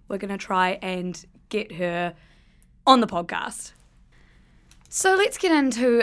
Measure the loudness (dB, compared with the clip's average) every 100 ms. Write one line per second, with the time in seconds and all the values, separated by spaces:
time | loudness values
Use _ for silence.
0 | -10 -8 -6 -8 -2 0 0 -2 -6 -6
1 | -8 -10 -16 _ _ -8 -6 -6 -4 -4
2 | -6 -8 -20 _ _ _ _ _ 4 6
3 | 4 -2 -4 -6 -8 -10 -16 -20 _ _
4 | _ _ _ _ _ _ _ _ _ -2
5 | 2 2 2 0 2 2 2 2 2 4